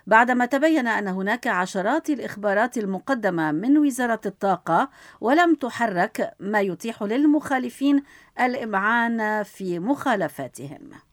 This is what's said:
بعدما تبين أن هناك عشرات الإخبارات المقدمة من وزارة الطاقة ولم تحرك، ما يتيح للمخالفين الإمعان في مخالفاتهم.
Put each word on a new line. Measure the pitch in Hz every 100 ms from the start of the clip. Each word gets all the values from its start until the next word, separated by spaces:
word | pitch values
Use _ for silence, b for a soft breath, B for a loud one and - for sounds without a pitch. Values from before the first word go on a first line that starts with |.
| -
بعدما | 220 240 247 247
تبين | 269 311 311 240
أن | 208 202
هناك | 185 196 240 247
عشرات | 185 185 196 196 302 311
الإخبارات | 269 214 - 202 196 240 247
المقدمة | 202 190 - 262 208 170 156
من | 151 233 302
وزارة | 285 247 240 220 202
الطاقة | - 196 175 - 165 269 B B B
ولم | 220 302 349
تحرك، | 311 240 - 233 175 208 - 196 -
ما | 196 208
يتيح | 202 170 226 -
للمخالفين | 208 240 302 294 294 262 247 - 277 277 277 B B -
الإمعان | 254 247 226 196 190 233 233 226 214 214
في | 208 - 190 175
مخالفاتهم. | 202 277 277 208 160 - 131 - 139 - - - _